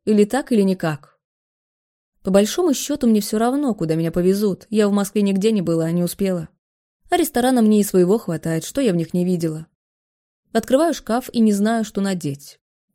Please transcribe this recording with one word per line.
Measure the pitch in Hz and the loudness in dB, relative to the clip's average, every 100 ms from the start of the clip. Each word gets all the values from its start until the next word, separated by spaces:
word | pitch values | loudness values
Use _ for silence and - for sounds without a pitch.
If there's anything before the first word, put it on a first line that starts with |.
или | - 214 | 0 2
так, | 208 254 285 | 4 0 0
или | 226 | 0
никак». | 190 185 165 147 - _ _ _ _ _ _ _ _ _ _ _ | 2 0 -4 -6 -12 _ _ _ _ _ _ _ _ _ _ _
По | 196 | 0
большому | 190 208 - 359 | 2 2 0 0
счету, | 254 - 294 240 | 0 -2 -2 2
мне | 214 | 2
все | 202 214 | 0 -2
равно, | 233 277 285 | -2 0 -2
куда | 208 165 | -2 -2
меня | 160 165 | -2 -2
повезут. | 170 180 196 214 175 - | 0 0 0 -2 -4 -4
Я | 214 208 | -2 0
в | |
Москве | 202 196 214 | 0 0 0
нигде | 202 190 214 | 0 0 0
не | 220 | 0
была, | 165 165 165 | 0 -2 0
не | 175 | -2
успела. | 175 - 196 180 156 _ _ _ _ _ _ | -2 -4 -4 -4 -8 _ _ _ _ _ _
А | 349 | -2
ресторана | 320 240 247 254 | 0 0 2 2
мне | 214 214 | 4 4
и | |
своего | 202 185 175 226 | 2 2 2 2
хватает, | - 160 165 160 | -2 -6 -4 -6
что | - - | -6 -2
я | 254 | 0
в | 170 | 0
них | 165 | -2
не | 180 180 | -2 -2
видела. | 175 165 156 160 _ _ _ _ _ _ _ _ | -2 -4 -8 -14 _ _ _ _ _ _ _ _
Открываю | 226 220 262 330 | -4 0 2 2
шкаф | 269 - 233 - | 0 -4 -4 -2
и | 240 | 0
не | 220 | 2
знаю, | 202 214 233 | 2 0 0
что | 214 - | -4 -4
надеть. | 196 185 147 143 - - _ _ _ | -4 -4 -6 -8 -14 -20 _ _ _